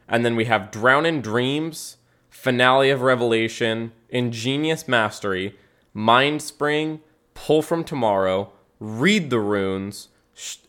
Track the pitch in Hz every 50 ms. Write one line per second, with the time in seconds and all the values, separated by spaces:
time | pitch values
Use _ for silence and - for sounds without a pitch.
0 | _ - 113 117 117 117 117 113 113 117 113 104 98 101 - 110 110 127 131 143
1 | 160 165 165 147 110 107 107 120 123 131 139 151 160 165 156 - - - - _
2 | _ _ _ _ _ _ _ - - 131 123 120 123 127 131 135 135 135 139 127
3 | 123 131 127 117 120 117 113 113 113 110 - - 120 113 110 113 113 113 - _
4 | _ - - 123 123 120 117 113 113 131 135 143 156 160 160 156 - - 127 117
5 | 110 104 - - - 101 95 92 95 101 - - _ _ _ _ _ _ - 101
6 | 107 113 117 127 135 143 151 147 147 - - - 147 147 151 151 156 156 156 156
7 | - _ _ _ _ _ - - - - 151 156 151 - 170 165 160 - 160 135
8 | 117 107 101 95 95 95 95 95 104 - _ _ _ _ _ - 110 107 110 113
9 | 139 190 214 214 165 135 123 113 104 101 104 101 95 95 95 95 98 101 104 -
10 | - - _ _ _ _ _ - - - - - _